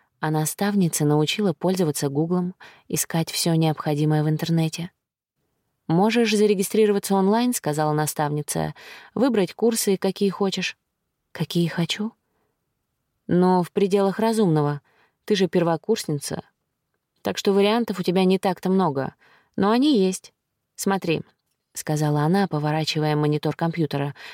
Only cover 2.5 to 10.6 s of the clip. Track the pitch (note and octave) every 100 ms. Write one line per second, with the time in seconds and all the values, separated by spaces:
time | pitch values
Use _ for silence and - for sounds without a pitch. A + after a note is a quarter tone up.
2.5 | - - - - E3 - E3 D#3+ - E3+
3.5 | D#3+ D#3+ D3+ D#3+ D3 D3+ D3+ D3+ D3+ E3
4.5 | E3 D#3+ - F3 _ _ _ _ _ _
5.5 | _ _ _ - E3 G#3+ A3+ A3 G#3 G#3
6.5 | G3 G3 G#3+ G#3+ G3+ - F#3+ F#3+ A3 B3
7.5 | A#3+ - D3+ D3+ D3+ D3+ - D3 D3 -
8.5 | E3 D#3 - - - - - B3 A3 F3+
9.5 | - A#3 A3+ - F#3+ F#3+ - G3+ F3 G3
10.5 | F#3